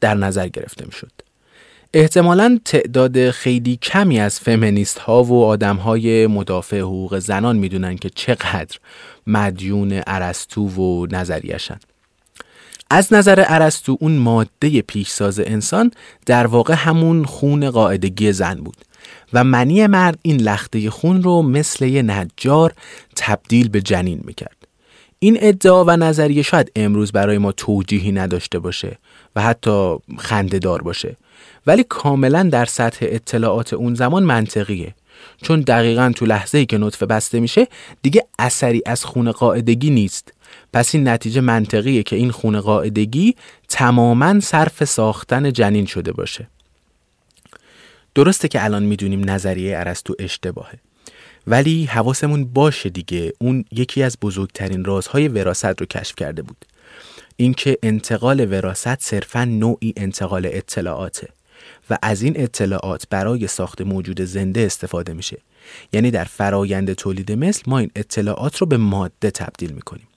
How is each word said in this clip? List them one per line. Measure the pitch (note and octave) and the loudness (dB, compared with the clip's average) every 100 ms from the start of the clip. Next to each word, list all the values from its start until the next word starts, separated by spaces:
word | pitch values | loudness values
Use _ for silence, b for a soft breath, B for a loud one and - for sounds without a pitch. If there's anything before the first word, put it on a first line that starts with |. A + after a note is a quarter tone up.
در | G#2+ | 0
نظر | G#2 G2 F#2+ F#2 | 2 0 -2 -4
گرفته | - - - - | -8 -14 -16 -18
می‌شد. | - - _ - b b b b b b | -18 -20 _ -20 b b b b b b
احتمالاً | D#3+ D#3 F3+ E3+ F3+ A#3 A#3+ | 4 4 6 6 6 6 4
تعداد | - D3+ - B2+ B2+ B2+ B2+ | 2 0 2 2 2 4 2
خیلی | B2 B2+ B2 B2 B2 | 0 0 0 0 -2
کمی | - G3 G3 A#2 | 0 2 4 4
از | G2+ - | 0 -2
فمینیست‌ها | - A2+ A2 G2+ G2+ - - A#2+ | 0 2 4 2 0 -4 2 4
و | B2 A#2+ | 6 6
آدم‌های | A2 G#2+ G#2 G2 A2 A2+ A2+ A2+ A2 | 4 4 0 0 0 0 2 4 4
مدافع | G2+ G2 F#2 - G2+ | 2 -2 -4 -4 -6
حقوق | F#2 F#2+ F#2 G2 | -4 -6 -6 -6
زنان | F#2+ G2 A#2+ A2+ | -4 -2 0 0
می‌دونن | F#2+ F#2+ F#2 F2+ | 0 -4 -6 -6
که | F#2+ | -10
چقدر | - - A#2+ - F#2 D2+ - B B B B G#2+ | -6 -4 -2 -2 -6 -6 -16 B B B B -2
مدیون | G#2+ G2+ F#2 F#2+ G2+ G2 G2 - | 0 0 -2 -4 -2 -2 -4 -4
ارسطو | F#2+ F2+ F2+ - G#2+ G2+ | -4 -4 -8 -10 -6 -4
و | F#2 F#2 F2 F2 | -2 -2 -2 -4
نظریه‌شن. | F#2 F2 D#2 - - - - _ _ _ _ _ - B B B B - | -6 -4 -6 -8 -10 -10 -14 _ _ _ _ _ -20 B B B B 0
از | F3+ F#3+ | 2 4
نظر | G#3 G3 G3 F#3 | 6 6 6 6
ارسطو | D#3+ D#3 - - C3 | 4 4 2 -2 -2
اون | D#3 D3+ | 2 2
ماده | A#2 A#2 G#2+ - D3 C3+ | 4 2 0 -2 0 0
پیشساز | - G#2 G2+ - G2+ G2+ | 0 -6 -6 -2 -2 -2
انسان | G2+ G#2+ - F#3+ A#3+ - B B - | -2 -2 -2 0 0 -2 B B 2
در | A#2+ A#2 | 2 4
واقع | A#2+ A2+ | 4 4
همون | D#3+ E3 E3 E3 E3 | 2 2 4 4 2
خون | C#3+ - C#3+ D3 C#3 | 0 -2 0 2 2
قاعدگی | A#2 G2+ G2 F#2+ F#2+ G#2+ | 2 2 2 -2 0 0
زن | F#2+ F2 | 0 -2
بود | F#2+ - - _ B B B B | -4 -10 -16 _ B B B B
و | B2 | 2
منی | B2+ B2 B2 F#3+ G#3+ | 4 4 4 4 4
مرد | F#3+ F3+ D#3+ | 4 4 0
این | E3 C#3 | 0 2
لخته | G#2+ G2+ - A2 G#2+ | 2 0 -4 -4 -4
خون | - E3 F#3 | -2 0 2
رو | F3+ F3 | 4 4
مثل | D3 C#3 D3+ - | 2 0 -2 -2
یه | C3 C#3 | 0 2
نجار | A2+ G2+ F2 - B2+ D3+ E3 - B B B - | 0 0 -4 -4 2 4 4 0 B B B -8
تبدیل | - G#2 - A#2 A#2 | -4 -4 2 2 4
به | G2+ | 0
جنین | F#2+ F2+ F2+ D#2+ | 0 -2 -2 -6
می‌کرد. | - - - _ _ b b b b b | -10 -14 -16 _ _ b b b b b
این | G3+ A3+ | 4 4
ادعا | G#3+ F#3+ F#3 F#3 | 4 6 6 6
و | E3+ | 6
نظریه | E3+ D#3+ D#3 D3+ C#3+ | 4 4 2 2 2
شاید | C#3+ E3 B2+ A2 | 2 2 0 0
امروز | G#2 G#2 G2+ | 0 0 0
برای | G#2 G2+ G#2 | 0 2 2
ما | G2+ | 0
توجیهی | - - G2+ F#2+ G#2 G2+ | -2 -2 -2 0 -2 0
نداشته | G2 F#2 F2+ - F2 | -2 -2 -4 -6 -6
باشه | F2+ - - - b b b G#2 | -6 -8 -10 -12 b b b 0
و | |
حتی | A2+ A#2 A2+ G2+ F#2+ D#2+ - - | 0 2 2 2 0 -2 -8 -12
خنده‌دار | - G#2+ F#2+ F#2+ F2+ E2 | -4 -2 -2 -2 -2 -4
باشه، | E2+ - - - b b b b D3 | -4 -8 -10 -12 b b b b 2
ولی | G#3 A#3+ | 2 2
کاملاً | - C#3+ C3+ C3 D#3+ | -2 0 2 2 4
در | F#3 B2 | 2 2
سطح | A#2+ - A#2 - A2+ | 0 -2 -4 -2 -4
اطلاعات | A2+ - A#2 A2+ A2+ A#2 | -4 -4 -2 0 0 -4
اون | - A#2+ | -4 -4
زمان | A#2+ B2+ F#3 | -2 0 2
منطقیه، | F3+ A#2 A2 G#2+ G2+ F#2+ E2 - _ B B B | 2 2 0 -4 -4 -6 -8 -14 _ B B B
چون | - D#3+ | -2 0
دقیقاً | C3 A#2 A#2 A#2 B2+ A2+ | 2 2 4 2 2 2
تو | A2+ | 0
لحظه‌ای | G#2 - D3 C3 | 0 0 0 2
که | G#2+ | 0
نطفه | G#2+ - G2+ | -2 -2 -2
بسته | A2 - A#2 | 0 0 -2
می‌شه | A#2+ G#3+ B3+ B B B | 0 2 2 B B B
دیگه | C#3 G3+ - - | 2 2 0 -2
اثری | B2 - B2+ A#2 - | -2 0 0 0 -2
از | A#2+ | -6
خون | - B2 A#2 | -4 -2 -2
قاعدگی | A2 A#2+ A2 A2+ A#2 D3+ | 0 0 2 0 2 2
نیست. | B2+ G2 - - _ b b b | 2 2 -4 -16 _ b b b
پس | B2 A#2+ | 0 2
این | D#3 C3 | 2 2
نتیجه | A#2 A2 C3 | 0 0 0
منطقیه | B2 A2+ G#2+ G#2+ A#2+ B2 | 2 2 0 -2 0 0
که | G2+ G#2 | 0 -2
این | B2 | -2
خون | A#2 A2+ G#2+ | -2 -2 0
قاعدگی | G2+ G#2+ G#2+ G#2+ G#2+ C3+ A3 - B B - | 0 0 0 -2 -2 0 0 0 B B -8
تماماً | - A#2+ B2 A#2+ A#2+ D#3+ G3+ | 0 2 4 4 4 4 2
صرف | - D#3 D#3 - | 2 0 0 -2
ساختن | D3 - A2 - - B2+ C#3+ | -4 0 -2 -2 -4 -2 0
جنین | A#2+ G#2 G#2 F#2+ | 2 2 2 -2
شده | F2+ F2 | -6 -8
باشه. | - - - A2+ _ _ _ _ _ _ _ _ _ _ b b b b b b | -8 -10 -10 -16 _ _ _ _ _ _ _ _ _ _ b b b b b b
درسته | C#3 D#3+ F#3+ D#3 | 2 4 4 0
که | A#2+ | 0
الان | G#2+ G#2 | 0 0
می‌دونیم | G#2 G2+ G2 G2 G2 | 0 -2 -2 -2 -2
نظریه | G2 F#2+ F#2 F#2+ F2 | -2 -2 -4 -4 -6
ارسطو | F2+ F2+ - - | -6 -8 -8 -8
اشتباهه، | F#2+ - F2+ - - - _ B B B B B - | -8 -8 -10 -10 -16 -20 _ B B B B B 0
ولی | A#2+ D3 E3 | 2 2 0
حواسمون | C#3+ A#2 A2+ C3+ D3 D3 | -2 -2 0 0 0 -2
باشه | B2+ B2+ D3+ - F#2+ | 0 2 2 0 -6
دیگه، | F2+ - F2 E2 - | -8 -8 -6 -6 -4
اون | B2 C3 G#2 | -2 -2 -4
یکی | A2+ B2 C3+ | -6 -4 -2
از | C3 A#2 | -2 -2
بزرگترین | G#2 F#2+ F#2+ - F#2+ F#2+ | -6 -4 -8 -6 -6 -4
رازهای | F#2 G2 - C#3+ D3+ | -4 -4 -2 -2 0
وراثت | A2 F2+ F#2 G2 F#2 | 0 -2 -2 -4 -4
رو | - | -6
کشف | - - - | -10 -10 -10
کرده | D2+ D#2+ | -10 -10
بود، | C2 - _ B B B B B B - | -14 -18 _ B B B B B B -2
اینکه | B2 B2+ C#3 C3 | 0 0 -2 -2
انتقال | A2+ G#2+ - G#2+ B2 C#3 G#2+ | 0 -2 -2 -2 0 0 0
وراثت | G2 F#2 F#2 A#2+ C3 | -2 -4 -6 -6 -6
صرفاً | - G2+ - A#2+ | -6 -6 -6 -4
نوعی | B2 A2 A2+ A2 A2+ G#2 | -2 0 0 -2 -6 -6
انتقال | G2 - - F#2 F2+ | -6 -6 -6 -4 -6
اطلاعاته | F#2+ - - F2 D2 F#2 - - _ _ b b b - | -8 -8 -8 -6 -8 -10 -12 -18 _ _ b b b -8
و | A2+ | -6
از | A2 G2+ | -4 -2
این | C3 D#3 | -2 -2
اطلاعات | A#2+ - G2 F#2+ F#2+ D#2+ - | -4 -2 -4 -4 -6 -10 -6
برای | G2 G2+ A#2+ G2 | -4 -2 -4 -6
ساخت | - F#2 - | -6 -8 -8
موجود | G2 F#2+ F2 F#2 | -6 -6 -6 -8
زنده | F2+ G2 F#2+ G#2+ | -8 -6 -4 -2
استفاده | G#2 - - E2+ F2 | -2 -4 -8 -8 -8
می‌شه. | E2 - - _ B B B B | -10 -12 -14 _ B B B B
یعنی | A2 B2 | 0 0
در | G#2+ | 0
فرایند | F2 - G2+ G2 G2+ F#2+ F#2+ | -4 -4 -2 -2 -2 -2 -4
تولید | F#2+ G2 F#2+ F#2+ | -4 -6 -6 -6
مثل | A2 F3 - C3 | -4 -2 -4 -2
ما | C3 | -2
این | G#2 G#2+ | -2 -6
اطلاعات | - - G#2 - C3+ - | -8 -4 -4 -4 -6 -4
رو | F3 | 0
به | B2+ | 0
ماده | G#2 G2 F#2 - G#2 | 0 0 -4 -4 -6
تبدیل | - F#2 - E2 | -6 -12 -12 -12
می‌کنیم. | C#2 - - _ | -12 -16 -20 _